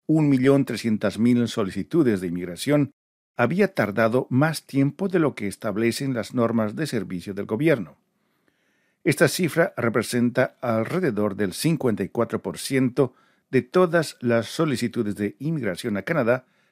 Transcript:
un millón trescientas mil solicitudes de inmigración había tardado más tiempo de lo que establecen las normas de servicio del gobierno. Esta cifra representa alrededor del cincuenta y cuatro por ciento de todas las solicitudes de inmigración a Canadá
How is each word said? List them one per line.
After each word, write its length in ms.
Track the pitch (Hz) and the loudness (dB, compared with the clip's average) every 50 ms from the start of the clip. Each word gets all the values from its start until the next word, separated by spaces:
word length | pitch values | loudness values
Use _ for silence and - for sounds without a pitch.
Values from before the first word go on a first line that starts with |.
| _ | _
un 220 | - 156 160 151 143 | 2 2 4 4 4
millón 360 | 139 127 127 139 139 143 135 | 4 4 6 6 6 4 2
trescientas 540 | - 120 98 - 117 107 101 - 98 87 101 | 0 -4 -4 -2 -2 0 0 0 -2 0 2
mil 300 | 117 120 123 120 117 110 | 4 4 4 4 2 0
solicitudes 720 | - 117 101 92 87 98 90 - - 175 143 120 104 90 | 0 -2 -2 -2 -4 -6 -6 0 2 2 4 4 2 0
de 80 | 92 87 | -2 -4
inmigración 640 | 85 87 90 87 85 - - 139 147 147 139 - - _ _ _ _ _ _ _ _ | -6 -6 -6 -8 -10 -6 -2 0 2 2 2 -2 -4 _ _ _ _ _ _ _ _
había 380 | - 120 120 165 196 202 190 - | 0 0 0 2 2 0 0 2
tardado 540 | - 110 104 98 117 113 110 113 127 - - | -2 -2 0 2 2 2 2 2 0 0 2
más 340 | 127 127 151 160 151 - - | 2 2 2 2 0 -4 -10
tiempo 440 | - 135 139 139 143 143 - 190 196 | -4 0 0 0 0 0 -2 -4 -2
de 100 | 185 175 | 0 0
lo 160 | 156 131 - | 0 0 -2
que 140 | - 107 98 | -4 -6 -8
establecen 680 | - - - 110 92 110 113 117 113 - 143 135 127 | -8 -6 -6 -4 -2 0 0 0 0 -2 -4 -4 -4
las 180 | 113 101 - | -4 -6 -4
normas 440 | - 127 117 113 113 117 107 104 - | -2 0 0 2 0 0 -2 -2 -4
de 100 | 196 156 | -6 -6
servicio 480 | 139 135 110 90 - 92 87 - 104 95 | -4 -4 -6 -6 -6 -8 -8 -8 -8 -8
del 120 | 98 101 | -8 -6
gobierno. 500 | 101 110 113 151 165 147 - 87 - - _ _ _ _ _ _ _ _ _ _ _ _ _ _ _ _ _ _ _ _ _ | -4 -4 0 2 2 2 0 -2 -8 -14 _ _ _ _ _ _ _ _ _ _ _ _ _ _ _ _ _ _ _ _ _
Esta 240 | _ 175 143 - 175 | _ 0 4 4 4
cifra 480 | 139 - - 185 143 - 165 170 196 - | 2 4 0 -2 0 2 2 0 0 0
representa 800 | - 117 117 104 120 101 - 120 120 120 120 117 127 131 - - _ | -2 -2 0 0 0 -2 0 0 0 0 2 2 0 0 0 -2 _
alrededor 760 | - 120 113 110 113 117 143 185 185 139 104 101 104 104 95 | -4 -2 0 0 -2 -2 -2 -2 -2 0 0 0 -2 -2 0
del 200 | 101 104 92 - | -2 -4 -4 -4
cincuenta 500 | - - 160 165 - - 120 104 92 98 | -2 -2 0 0 0 0 -2 0 -2 -4
y 40 | - | -4
cuatro 320 | - 120 117 - - 85 | -2 -4 -2 -2 -4 -6
por 180 | - 98 80 - | -6 -6 -8 -8
ciento 560 | - - 135 131 131 123 123 147 135 123 - _ _ _ _ _ _ _ | -8 -4 -2 0 0 0 2 0 0 0 -2 _ _ _ _ _ _ _
de 120 | 139 127 | 0 0
todas 540 | 123 - - 185 185 165 165 170 151 - - _ | 0 2 2 2 4 4 2 0 0 -2 -6 _
las 260 | 127 120 117 117 110 | -2 0 0 0 0
solicitudes 680 | - - - 165 156 127 104 120 113 - 120 107 104 98 | -2 -2 -2 -2 0 0 -2 -4 -4 -2 -4 -4 -4 -4
de 180 | 98 104 101 - _ | -4 -4 -6 -6 _
inmigración 560 | 139 160 165 147 113 98 87 - - 120 104 | -6 -6 -4 -4 -4 -4 -6 -6 -6 -4 -6
a 60 | 98 | -4
Canadá 440 | - - 170 151 117 113 127 131 - _ _ _ _ _ | -4 -2 -2 0 2 2 0 0 -2 _ _ _ _ _